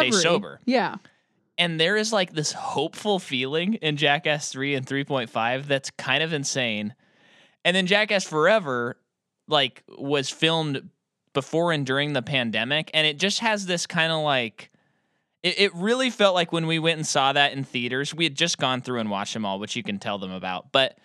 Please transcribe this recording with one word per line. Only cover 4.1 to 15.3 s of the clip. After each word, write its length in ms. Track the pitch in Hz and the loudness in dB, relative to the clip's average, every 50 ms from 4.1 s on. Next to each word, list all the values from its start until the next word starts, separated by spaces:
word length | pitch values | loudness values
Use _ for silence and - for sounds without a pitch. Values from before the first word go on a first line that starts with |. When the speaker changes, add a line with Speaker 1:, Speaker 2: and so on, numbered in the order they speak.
| 143 139 139 156 147 147 - - | 4 2 2 0 -2 -2 -2 -6
Speaker 2:
three 240 | - 131 135 139 143 | -6 -4 -2 -2 -2
and 140 | 131 131 | -2 -2
three 160 | - 135 139 135 | -2 -4 -4 -2
point 260 | - 143 131 113 107 | -2 -2 -2 -2 -2
five 380 | - 117 113 120 127 135 143 | -2 -2 -2 0 -2 -2 -2
that's 240 | 143 139 131 - - | -2 -2 -2 -2 -6
kind 320 | - - - 131 131 147 160 | -12 -6 -2 0 0 2 0
of 80 | 160 | 0
insane. 640 | 165 143 139 - - 139 127 113 107 104 104 104 - _ _ _ _ _ _ _ _ - _ _ _ _ - | -2 -4 -4 -4 -2 -2 -2 -2 -2 -4 -4 -6 -8 _ _ _ _ _ _ _ _ -20 _ _ _ _ 0
And 100 | 170 180 | 0 2
then 100 | 190 185 | 2 2
Jackass 360 | 175 202 208 214 208 214 185 - | 2 2 2 2 2 0 -2 -2
Forever, 760 | - 156 151 156 185 220 220 170 139 127 120 120 120 - _ _ _ _ _ _ _ _ _ _ - | -2 0 4 4 6 6 4 2 0 -2 -2 -2 -2 -4 _ _ _ _ _ _ _ _ _ _ 0
like, 340 | 151 147 135 123 - - _ - | 2 2 2 0 -2 -8 _ -20
was 400 | - - 135 139 147 143 135 - | -14 -8 -4 0 0 0 0 -2
filmed 600 | - - 160 160 165 160 156 151 139 - - - _ _ _ _ _ _ _ _ - | -2 0 2 2 2 2 0 -2 -4 -6 -8 -12 _ _ _ _ _ _ _ _ -4
before 380 | 160 151 - - 160 170 175 160 | -4 -2 0 0 0 2 2 2
and 120 | 147 139 | 0 0
during 280 | 123 131 139 147 151 143 | 0 0 0 0 0 -2
the 80 | 127 | -2
pandemic, 680 | 113 - 143 131 120 113 107 110 113 127 147 156 151 - - | -2 0 0 0 0 0 0 -2 -2 0 -2 -2 -2 -2 0
and 120 | 156 156 | 2 2
it 100 | 151 151 139 | 2 2 0
just 200 | 180 202 208 - | 0 0 0 0
has 260 | 233 226 214 208 196 | 0 0 0 0 -2
this 200 | 180 180 170 - | -2 -2 -2 -4
kinda, 280 | - - 165 160 165 160 | -2 0 0 0 2 0
like, 520 | 156 151 147 139 127 117 110 - - - - _ _ _ _ _ _ _ _ _ _ _ _ | 0 2 2 2 2 0 -2 -6 -12 -20 -20 _ _ _ _ _ _ _ _ _ _ _ _